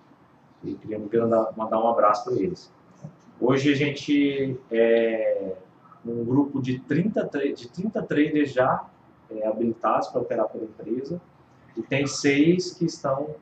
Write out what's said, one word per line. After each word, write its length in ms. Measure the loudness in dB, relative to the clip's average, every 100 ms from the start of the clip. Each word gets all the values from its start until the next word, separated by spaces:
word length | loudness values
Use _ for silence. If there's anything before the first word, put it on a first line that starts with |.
| _ _ _ _ _ _
E 120 | -10
queria 240 | -10 -8 -8
mandar, 540 | -2 0 2 2 0 -4
mandar 280 | -2 0
um 40 | 0
abraço 360 | 4 4 2
pra 100 | 0
eles. 380 | -2 -2 -6 -14 _ _ -20 -20 -20 -20 -2
Hoje 320 | 2 2 2
a 60 | 2
gente 840 | 0 -2 0 2 2 0 -4 -6 -4
é 840 | 2 4 6 4 0 0 -2 -4 -10 -14 _ -20 -16 -8
um 180 | -6
grupo 380 | 0 2 2 0
de 160 | -2 -4
trinta 480 | -2 0 0 0 -2
tra-, 260 | -2 -4
de 160 | -4 -10
trinta 320 | -8 -6 -4
traders 520 | -4 0 2 2 0
já, 360 | 2 2 0 -4 _ _ _ -14
é, 180 | -6 -4
habilitados 600 | 0 -2 0 0 0 0
pra 120 | -4
operar 260 | -4 -2 -2
pela 160 | -4
empresa. 560 | -12 -10 -6 -6 -4 -8 -10 _ _ _ -18 -10
E 60 |
tem 240 | -4 -2 -2
seis 640 | 0 2 4 6 4 2
que 140 | -2 -4
estão 480 | -2 -2 -2 -4 -10